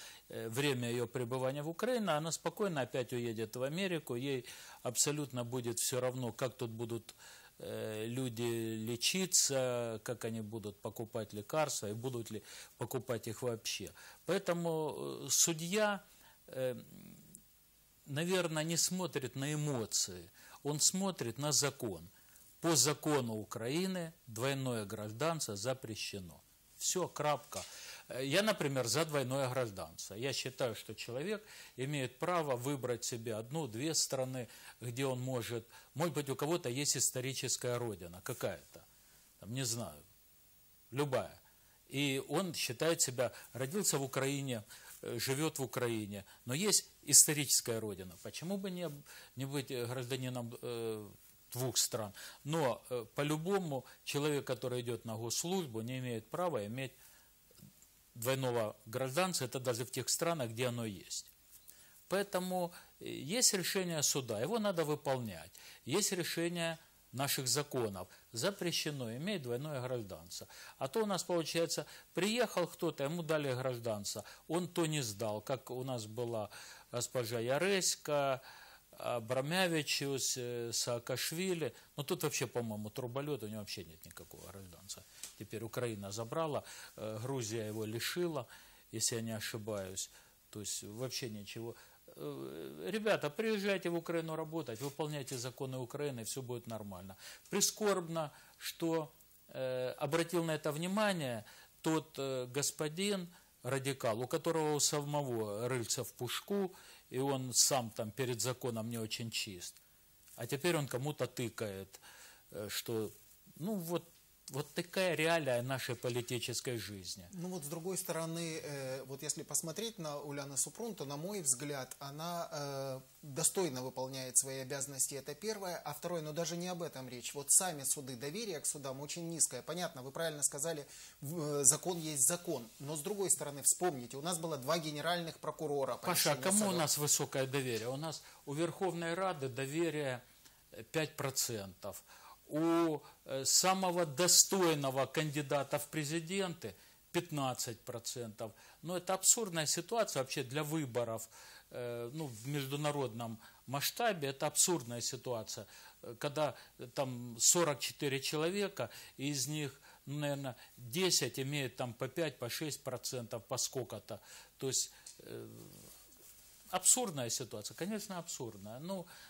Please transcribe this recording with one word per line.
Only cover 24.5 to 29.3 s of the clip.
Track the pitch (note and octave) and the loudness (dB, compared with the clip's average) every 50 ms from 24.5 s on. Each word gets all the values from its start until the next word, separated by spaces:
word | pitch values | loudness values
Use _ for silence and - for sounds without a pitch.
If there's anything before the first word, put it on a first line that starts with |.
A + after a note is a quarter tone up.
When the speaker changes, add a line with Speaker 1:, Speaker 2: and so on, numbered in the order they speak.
| C#3 C3+ C3 C3 B2 A2 G#2 | 2 2 2 0 0 0 -2
Speaker 1:
гражданство | G2 A2 G#2 G#2 G#2+ A2 A#2 D3 E3 E3 D#3 - - G#2 | -2 -4 -4 -4 -4 -2 0 2 2 2 2 0 -2 -2
запрещено. | G2 G#2 B2+ C3 B2+ - A2+ G#2+ - - - - G2 F#2 E2+ D2+ - - - - - _ - - | -2 0 0 -2 -2 -2 -8 -6 -6 -6 -6 -6 -6 -8 -10 -14 -18 -20 -20 -20 -20 _ -20 -10
Всё, | - - - - F#3 E3 - | -4 0 2 2 2 2 0
крапка. | - - D3 D3+ D3 C3+ - - - G2 F2 - - - - - - - - - | 0 0 2 2 2 2 0 -6 -8 -8 -8 -8 -12 -14 -14 -14 -14 -14 -12 -10
Э, | - B2 C3+ | -6 -4 0
я, | C#3 C#3 F#3+ G#3 | 4 4 6 6
например, | A3 G3 - E3+ C#3+ C#3 C3 B2 | 6 4 4 2 2 2 2 2
за | A2+ A2 D3 E3 | 4 4 2 2
двойное | D#3 D3 C#3+ C3 B2 | 2 2 0 2 2